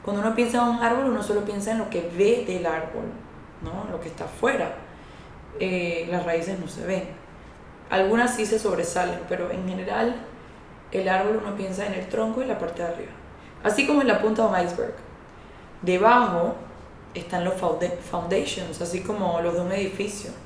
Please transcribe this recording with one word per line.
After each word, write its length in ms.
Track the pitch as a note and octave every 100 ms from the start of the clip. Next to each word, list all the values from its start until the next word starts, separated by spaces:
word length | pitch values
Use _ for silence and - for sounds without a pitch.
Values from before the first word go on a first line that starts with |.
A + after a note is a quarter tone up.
Cuando 180 | - G#3
uno 140 | A3 A3+
piensa 260 | A#3+ A#3+
en 140 | A#3+ A#3
un 80 |
árbol, 220 | A#3 B3 C4+
uno 180 | A3
solo 180 | G3+ G#3 G#3
piensa 260 | G3+ G#3
en 80 | A3+
lo 100 | G3+
que 120 | F3+ E3+ F3
ve 280 | G#3 A#3+ G#3
del 180 | F3+ E3+
árbol, 380 | D#3+ D#3+ - - - - - - -
¿no? 260 | E3 F#3+ G#3
Lo 100 | E3
que 100 | E3
está 160 | - F3
afuera. 500 | - A#3+ B3 E3 - - - - - - - - D3
Eh, 480 | F#3 F3+ F3 E3+ E3
las 120 | F3
raíces 360 | F3 E3 F#3+ F#3
no 80 | D3+
se 180 | - -
ven. 200 | F#3+ - - - - - - - - -
Algunas 460 | F#3+ G3 A3+ A#3+ A3+
sí 100 | G#3+
se 140 | A3
sobresalen, 600 | G#3+ E3+ F3 F3+ F3+ F3 -
pero 220 | F3+ F3+
en 180 | F#3 F#3
general 480 | F#3 F#3+ G#3+ A#3 B3 - - - - - - -
el 180 | F#3+ F#3
árbol 320 | F#3 G3+ A3
uno 120 | G#3 G3+
piensa 320 | F#3+ F#3 G#3
en 60 |
el 140 | F#3+ F#3
tronco 360 | A3 A3 A#3
y 20 | B3+
la 140 | G3
parte 240 | E3 E3+
de 60 | E3+
arriba. 220 | E3+ D3 - - - - -
Así 240 | - G#3+ C#4
como 140 | D4
en 80 | C4
la 120 | G#3
punta 220 | A3 A3
de 60 | A3
un 180 | F#3 F3
iceberg. 260 | F3 - - - - - - - - - -
Debajo 720 | F3+ F3+ G#3+ B3 A3 F3 E3+ - - - - - - F3+
están 280 | - F3+
los 120 | F3 F#3
founda-, 420 | F3 D#3+ F3 -
foundations, 840 | - F3 E3+ G3 - - E3+ D#3
así 180 | F3 F3+
como 380 | - G#3+ F#3 E3+
los 140 | E3+ E3+
de 60 |
un 100 | F3+
edificio. 580 | G3 G3 - G#3 - - -